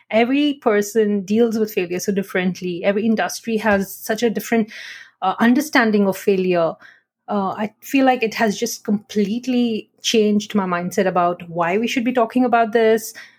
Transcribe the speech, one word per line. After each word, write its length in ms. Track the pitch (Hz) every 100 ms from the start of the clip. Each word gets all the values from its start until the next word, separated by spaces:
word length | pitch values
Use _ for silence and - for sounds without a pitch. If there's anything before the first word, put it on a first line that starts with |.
| -
every 440 | 214 240 277 294
person 680 | 277 247 208 208 226 208 208
deals 340 | 180 214 233 220
with 160 | 214
failure 240 | 208 175 175
so 100 | 196
differently. 720 | 196 190 190 185 180 180 170
Every 220 | 196 202
industry 540 | 233 214 175 - - 220
has 360 | 214 202 196
such 280 | - - 214
a 80 | 233
different, 420 | 196 - 226 220 - - - - -
uh, 140 | 190 180
understanding 680 | 226 247 294 285 226 208 196
of 80 | 185
failure. 560 | - 190 185 175 165 - - - _ _ -
Uh, 220 | 208 190
I 240 | 185 214 -
feel 240 | - 277 262
like 160 | 254
it 100 | 226
has 240 | - 226 196
just 260 | 240 -
completely 1080 | - 208 - 208 202 233 247 247 240 220 - _
changed 540 | - 226 214 208 208
my 100 | 208
mindset 420 | 185 175 175 175 190
about 400 | 180 175 175 175
why 260 | 165 165 196
we 100 | 233
should 180 | 269
be 80 | 233
talking 320 | 247 226 254 254
about 260 | 233 226
this, 400 | 233 220 226 226 - -